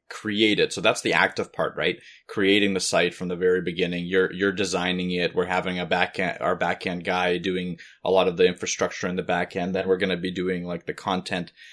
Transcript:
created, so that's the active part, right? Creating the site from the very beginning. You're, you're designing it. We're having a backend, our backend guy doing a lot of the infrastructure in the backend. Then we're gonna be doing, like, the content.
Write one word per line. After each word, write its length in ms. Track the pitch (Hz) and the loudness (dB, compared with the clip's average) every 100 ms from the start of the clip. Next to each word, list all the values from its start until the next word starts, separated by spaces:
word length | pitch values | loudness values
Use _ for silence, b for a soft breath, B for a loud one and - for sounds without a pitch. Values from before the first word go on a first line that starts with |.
| - | -18
created, 640 | - 107 104 110 95 78 | -10 -4 2 4 4 2
so 80 | - | 2
that's 220 | 98 123 | 0 2
the 100 | 107 | 2
active 400 | 82 95 - 98 | 4 2 0 -6
part, 240 | - 80 - | -4 -4 -2
right? 220 | 80 90 B B - | -2 -2 B B -8
Creating 440 | - 98 104 101 | 0 4 4 4
the 80 | 95 | 0
site 320 | - 87 87 | 0 2 2
from 160 | - 90 | -2 -6
the 80 | 87 | 0
very 240 | 92 90 | 2 2
beginning. 460 | 87 85 87 87 87 | 0 -2 -2 -2 0
You're, 260 | 95 92 | 2 2
you're 200 | 90 101 | 2 0
designing 580 | 95 95 90 90 90 90 | 0 -2 -2 0 -2 -2
it. 240 | 90 87 | -2 0
We're 120 | 87 90 | 0 0
having 320 | 92 90 92 | 0 -2 -4
a 80 | 85 | -2
backend, 540 | 90 92 - 87 - | 0 0 -2 -4 -2
our 160 | 87 92 | -2 0
backend 480 | 87 92 98 90 | -2 -2 -4 -4
guy 320 | 90 92 90 90 | -2 0 0 0
doing 420 | 92 90 90 85 B B | -2 -4 -4 -10 B B
a 60 | - | 2
lot 180 | 95 92 | 4 4
of 80 | 87 | 4
the 100 | 90 | 4
infrastructure 600 | 90 95 - 92 - 95 | 4 -4 -2 -2 -2 -4
in 100 | 92 | -2
the 60 | |
backend. 520 | 82 87 90 95 90 | -2 -2 -2 -4 -2
Then 120 | 92 92 | 0 2
we're 120 | 92 | 2
gonna 180 | 95 87 | 2 -2
be 140 | 92 | -2
doing, 340 | 90 90 90 | -2 -2 -2
like, 220 | 87 85 - | -4 -6 -8
the 80 | |
content. 580 | - 104 92 - 92 85 B B | -6 -2 -2 -2 -6 -6 B B